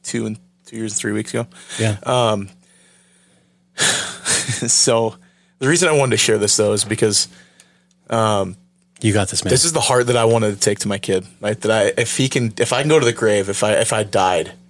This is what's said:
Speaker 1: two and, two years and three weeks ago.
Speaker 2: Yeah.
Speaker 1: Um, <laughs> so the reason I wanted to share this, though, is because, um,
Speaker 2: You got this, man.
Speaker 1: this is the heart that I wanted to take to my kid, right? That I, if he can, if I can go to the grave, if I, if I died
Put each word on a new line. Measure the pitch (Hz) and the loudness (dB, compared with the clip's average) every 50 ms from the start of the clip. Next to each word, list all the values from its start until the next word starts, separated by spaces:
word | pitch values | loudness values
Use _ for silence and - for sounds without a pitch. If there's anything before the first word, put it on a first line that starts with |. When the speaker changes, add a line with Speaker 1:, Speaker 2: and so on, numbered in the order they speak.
Speaker 1:
two | _ - - 120 113 | _ -6 -6 -6 -4
and, | 110 110 - _ _ _ _ _ | -6 -8 -10 _ _ _ _ _
two | - - | -16 -10
years | 113 113 107 | -8 -8 -6
and | 101 - | -6 -4
three | - 110 | -4 -2
weeks | 104 107 110 - | -4 -4 -4 -4
ago. | - 117 120 - - - - - - - | -4 -6 -6 -6 -12 -20 -18 -14 -4 -2
Speaker 2:
Yeah. | 110 110 104 101 - | 0 0 -2 -2 -2
Speaker 1:
Um, | 123 127 127 120 110 107 101 98 98 - _ _ _ _ _ _ _ _ _ _ _ _ _ _ _ _ _ _ _ _ _ _ _ _ | 0 0 2 2 2 0 -2 -6 -10 -16 _ _ _ _ _ _ _ _ _ _ _ _ _ _ _ _ _ _ _ _ _ _ _ _
<laughs> | |
so | - - - - - - - - - - - - - - - 117 - - 113 - - - 135 120 113 113 113 - - _ _ _ _ _ _ _ _ | -2 -2 -2 -2 -4 -8 -10 -14 -10 -4 -4 -2 -2 -2 -4 -6 -4 -2 0 0 2 4 4 4 2 2 0 -4 -8 _ _ _ _ _ _ _ _
the | 131 135 | 0 0
reason | 165 170 185 165 | 2 2 2 2
I | |
wanted | 156 143 139 127 | 4 2 2 2
to | 110 107 | 2 0
share | - - 110 107 | 2 2 2 2
this, | 101 104 - | 2 0 2
though, | - 107 104 | 2 2 2
is | 107 104 - | 2 0 -2
because, | 107 110 - 117 107 104 - - - - - - _ _ _ - _ _ _ _ _ _ _ _ - | -4 -2 0 0 2 2 0 -2 -4 -8 -20 -20 _ _ _ -20 _ _ _ _ _ _ _ _ -4
um, | 113 117 110 107 107 101 95 92 95 - _ _ _ _ _ _ _ - | -2 0 2 2 2 0 -2 -4 -8 -14 _ _ _ _ _ _ _ -2
Speaker 2:
You | - 110 | -2 0
got | 101 107 98 - | 2 2 0 0
this, | - - - | -4 -6 -2
man. | 95 | 0
Speaker 1:
this | 120 131 - | 2 2 2
is | 170 | 0
the | 156 160 | 0 -2
heart | - - 131 123 123 117 | 0 2 2 2 2 2
that | 123 | 2
I | 120 113 | 2 4
wanted | 113 117 117 110 104 101 | 4 4 2 2 0 -2
to | 98 | 0
take | - 107 104 - | -2 -2 -2 -2
to | - 104 | -4 -6
my | 101 98 | -6 -6
kid, | - - 98 95 90 - - _ | -2 -2 -2 -2 -2 -6 -18 _
right? | - 104 107 - | -6 -4 -4 -2
That | - 107 | 0 0
I, | 110 110 101 98 - - | 2 2 2 0 0 -2
if | 120 - - | -4 -2 -2
he | - 131 123 | -2 -2 0
can, | - 135 120 113 104 - | 0 -2 -2 -2 -2 -2
if | 117 - | -2 0
I | 123 123 | 0 -2
can | 143 151 | 2 4
go | 156 156 | 4 4
to | 123 | 4
the | 117 | 2
grave, | 113 - 120 110 104 104 95 98 | 0 2 0 2 2 2 0 -2
if | 98 - - | -2 -2 0
I, | 107 107 | 2 2
if | - 113 - | 2 0 0
I | 120 110 104 | 0 -2 -2
died | 101 98 98 95 92 92 82 80 - - - - _ | 0 0 2 2 2 2 0 -2 -4 -10 -20 -20 _